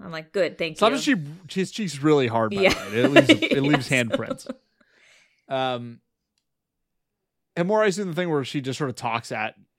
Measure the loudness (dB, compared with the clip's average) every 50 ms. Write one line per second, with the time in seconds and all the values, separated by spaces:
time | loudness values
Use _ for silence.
0 | -16 -14 -12 -12 -12 _ -2 0 0 0 -2 -4 -8 -6 0 2 2 2 2 2
1 | 0 0 0 0 -2 -8 -12 -16 -14 -8 -4 -4 -4 -4 -4 -6 -6 -6 -4 0
2 | 2 4 4 4 4 2 2 0 0 0 0 2 2 2 2 0 -6 -4 0 0
3 | 2 6 6 6 8 6 6 4 4 0 0 2 2 2 2 0 0 0 0 0
4 | 0 0 -2 -6 -6 -6 -10 -12 -12 -16 -16 _ _ _ _ _ _ _ _ _
5 | _ _ _ _ _ _ _ _ _ -6 -4 -2 -2 -2 -4 -6 -8 -12 -16 -20
6 | _ _ _ _ _ _ _ _ _ _ _ _ _ _ _ _ _ _ _ _
7 | _ _ _ _ _ _ _ _ _ _ -4 -2 0 2 2 2 2 2 2 -2
8 | -4 -4 -4 -4 -2 0 0 -2 -2 -2 -6 -6 -4 -4 -4 -4 -4 -6 -6 -6
9 | -6 -4 -4 -4 -6 -6 -8 -6 -6 -8 -8 _ _ _ _